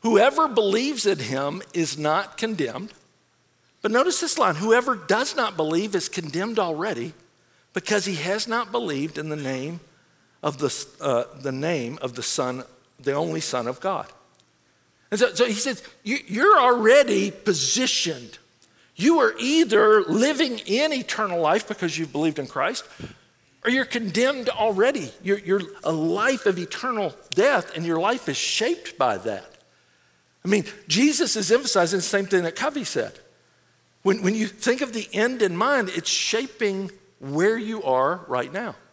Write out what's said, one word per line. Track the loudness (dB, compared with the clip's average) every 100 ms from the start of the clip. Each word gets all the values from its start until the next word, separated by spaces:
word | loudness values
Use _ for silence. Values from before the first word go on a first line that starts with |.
whoever | 4 6 6 4 2
believes | 2 2 2 0 0 0
in | 0
him | -2 -2 -4 -6 -8
is | -4 -4 -2
not | 0 0 -2 -6
condemned." | -4 -2 -4 -4 -12 -18 _ _ _ _ _ _ _ _
But | 0
notice | 2 2 0
this | -2 2
line, | 2 2
"Whoever | 4 2 2 -4
does | 0 0 0
not | -2 -2 -2
believe | 0 0 0
is | -2 -2
condemned | -6 -6 -4 -2 0
already | -2 -2 -4 -4 -8 -12 _ _ _ _ _
because | -8 0 0
he | 0 -4
has | -2 -2 -2
not | -4 -2
believed | -4 -4 -4 -4 -6
in | -8
the | -6
name | -4 -6 -6 -10 -16 _ _ _ _ _
of | -6 -2
the, | -4 -4 -8 -8
uh, | -2 -2 -2 -8
the | -8
name | -4 -4 -4 -4 -8
of | -10 -6
the |
Son, | -6 -2 -2 -4 -12 -20 _ _
the | -4
only | -2 -2 -4
Son | -4 -4 -4
of | -6
God." | -4 -6 -8 -18 _ _ _ _ _ _ _ _ _
And | 0
so, | 0
so | 2
he | 0
says, | 2 -2 -4 -10 -16
"You, | -6 -6 -4
you're | 2 6 6
already | 6 4 6 6 6 2 0
positioned. | -2 -2 0 0 0 0 0 -4 -6 -12 -20 _ _ _ _ _ -2
You | 2 4
are | 4 2
either | 0 2 4 6 6 6
living | 4 2 2 2 0 -2
in | -2 0 2
eternal | -2 -4 -4 -2 0
life | 2 2 0
because | -4 -4 -4
you've | -4
believed | -2 -2 -2
in | -6
Christ, | -2 -2 -2 -10 -16 -18 -18 _ _ _ _
or | -2
you're | 0
condemned | 0 -4 -2 0 0 0 -4
already. | 0 0 4 2 2 -6 -8
You're, | -2 -2
you're | 0 -2 -2 -6
a | -4
life | 0 0 0 0 0 0
of | 0
eternal | -4 -6 -6 -4 -4 -6 -4
death, | 2 2 2 -2 -8
and | -2
your | 0
life | 0 -2 -4
is | -4
shaped | -2 -2 -2 -2 -8 -2
by | 0 0
that." | -4 -6 -10 -20 _ _ _ _ _ _ _ _
I | 0
mean, | 0 0 -12 -4
Jesus | 2 2 2 0 0
is | 2
emphasizing | 2 4 2 2 0
the |
same | 0 0 2
thing | 0
that | 0 -2
Covey | -4 -4
said. | -4 -4 -4 -8 -20 _ _ _ _ _ _ _
When, | 0 2
when | 0
you | 0 -2
think | -2 0 0
of | -2
the | -4 -6
end | 0 0 2
in | 0 2
mind, | 2 2 0
it's | -4 -2
shaping | -2 0 -2 -4 -4 -2 -2 -8 -12 _ _
where | -6 0 2 0
you | -4 -6
are | 0 2 2 -2 -4
right | -4 -4
now. | -6 -10 -12 _